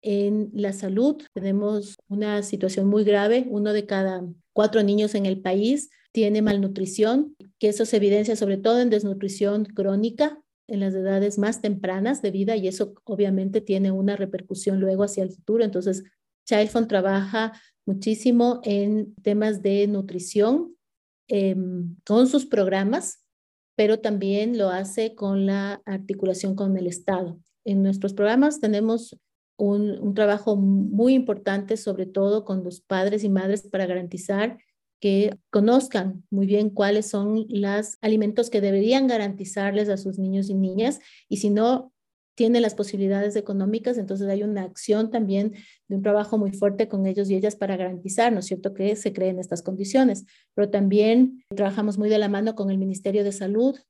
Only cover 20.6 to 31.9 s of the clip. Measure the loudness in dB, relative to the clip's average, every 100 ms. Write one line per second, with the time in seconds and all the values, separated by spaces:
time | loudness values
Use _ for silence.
20.6 | 0 -12 _ _ _ _ _ 0 0 0
21.6 | -4 -4 -6 -10 2 4 6 4 2 0
22.6 | 2 2 0 -2 -4 -14 _ _ _ _
23.6 | _ 0 2 2 0 -2 0 0 0 0
24.6 | 0 -2 -6 -4 -4 -4 -2 0 0 0
25.6 | -4 -8 -8 -10 -6 -4 -2 -2 -4 -2
26.6 | 0 0 -2 -6 -4 -2 -4 -10 _ _
27.6 | -2 2 2 0 -4 0 2 4 2 2
28.6 | -2 0 0 -2 -6 -20 _ _ _ _
29.6 | 0 0 0 -2 -4 2 2 2 0 2
30.6 | 4 2 2 2 4 4 2 -4 -2 -4
31.6 | -2 -4 -4